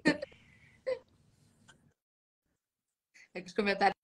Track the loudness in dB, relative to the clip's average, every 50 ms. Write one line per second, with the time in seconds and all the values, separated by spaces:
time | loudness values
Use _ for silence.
0 | 0 0 0 -2 -4 -14 -16 -20 -20 -20 -20 -20 -20 -20 _ _ -6 -6 -6 -6
1 | -6 _ _ _ _ _ _ _ _ _ _ _ _ -20 -20 _ _ _ _ _
2 | _ _ _ _ _ _ _ _ _ _ _ _ _ _ _ _ _ _ _ _
3 | _ _ _ -20 -20 _ -14 -14 -14 -8 -4 -2 0 0 2 4 2 2 2 _